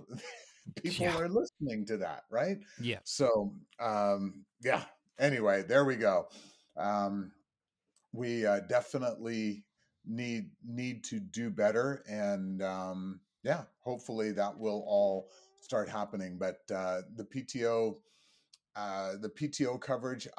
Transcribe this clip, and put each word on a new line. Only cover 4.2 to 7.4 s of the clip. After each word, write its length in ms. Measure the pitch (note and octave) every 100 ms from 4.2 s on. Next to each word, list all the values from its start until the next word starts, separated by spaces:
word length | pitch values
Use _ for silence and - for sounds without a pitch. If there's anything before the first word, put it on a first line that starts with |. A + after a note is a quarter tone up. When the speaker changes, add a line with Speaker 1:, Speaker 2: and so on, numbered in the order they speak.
| G2 G2+ - _
Speaker 1:
yeah. 220 | A#2+ A#2 - - _ -
Anyway, 420 | C#3+ C3 G#2+ G2
there 220 | G2 C3
we 120 | C#3 A#2+
go. 300 | A2 F2+ - - - - _ D2+
Um, 560 | G2 G#2 G2+ G2+ F#2+ -